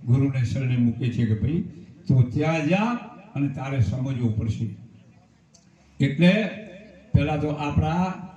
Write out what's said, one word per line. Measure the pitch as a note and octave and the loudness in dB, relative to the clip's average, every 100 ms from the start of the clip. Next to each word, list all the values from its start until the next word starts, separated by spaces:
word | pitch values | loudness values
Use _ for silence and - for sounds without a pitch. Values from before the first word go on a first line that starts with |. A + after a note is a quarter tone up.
| A#2 | 2
ગુરુને | C3 C#3 C3+ A#2 | 2 2 0 -2
શરણે | C#3 B2+ B2 | -2 0 2
મૂકે | A#2+ A2 B2 | 2 0 -2
છે | - A2+ | 0 0
કે | G#2 | 0
"ભાઈ | B2+ E3+ - - - - - | 0 -2 -4 -10 -20 -20 0
તું | C3 B2 | 4 4
ત્યાં | D3 D#3 D#3+ D3 | 2 0 0 2
જા | F#3 A3+ A#3+ - - - C#3 | 2 2 -2 -8 -18 -10 -2
અને | C#3+ | -2
તારે | - C3+ C#3 | -2 -4 0
સમજવું | A2+ B2+ C3 B2 A#2 G#2 | 0 0 -4 -2 -2 0
પડશે." | - - G#2+ - - - - - _ _ _ _ _ _ _ - | -2 -4 -6 -8 -18 -20 -20 -20 _ _ _ _ _ _ _ -2
એટલે | C#3 C#3+ F3 G#3 G#3 - - - - - - | -2 4 4 4 0 -6 -16 -20 -20 -20 0
પહેલાં | - D3 D#3 | 0 2 -2
તો | D3 | -2
આપણા | D3 D3 - D#3 E3+ F#3 - - | -4 -2 -2 0 0 -2 -4 -14